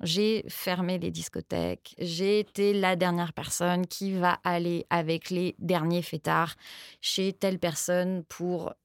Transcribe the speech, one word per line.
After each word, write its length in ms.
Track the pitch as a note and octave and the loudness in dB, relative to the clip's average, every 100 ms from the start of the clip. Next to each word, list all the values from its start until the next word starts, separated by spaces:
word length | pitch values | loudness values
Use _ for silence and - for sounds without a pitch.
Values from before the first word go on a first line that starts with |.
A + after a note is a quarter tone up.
J'ai 420 | E3+ F3 G#3+ A3 - | -2 2 2 2 -2
fermé 500 | - F#3 F3+ F3 F#3 | -6 -4 0 0 0
les 120 | F3 | -2
discothèques. 840 | E3 - - - - E2+ - - - | -6 -8 -8 -4 -2 -2 -4 -10 -8
J'ai 420 | F3 E3 G3 G#3 | -6 -2 2 2
été 320 | G#3 - G3+ | 0 0 2
la 240 | G3+ F#3 F3 | 4 4 4
dernière 360 | F3+ E3+ E3+ | 2 2 -2
personne 520 | - D#3 - F3 F3+ F3+ | -4 -6 0 2 2 0
qui 260 | - G3 | -4 -2
va 280 | F#3+ F3+ - | 2 2 2
aller 440 | F3+ F3 F3 E3+ - | 0 0 0 -2 0
avec 380 | E3+ D#3+ E3 - | 0 2 -2 -2
les 240 | F3+ F3+ - | -2 -2 -2
derniers 440 | E3+ F3 D#3+ F3 | 0 2 2 0
fêtards 520 | - D#3+ - D#3+ E3 - - - - - | -2 -4 0 2 2 -4 -16 -18 -18 -8
chez 300 | - F#3+ F#3+ | -4 0 -2
telle 240 | F#3+ G3 F#3 | 0 -2 0
personne 680 | E3+ D3+ - F3+ F3+ F#3 | -2 -2 0 2 2 -2
pour 480 | D#3+ - F3+ F3 E3+ - | -6 -6 -2 -2 -4 -10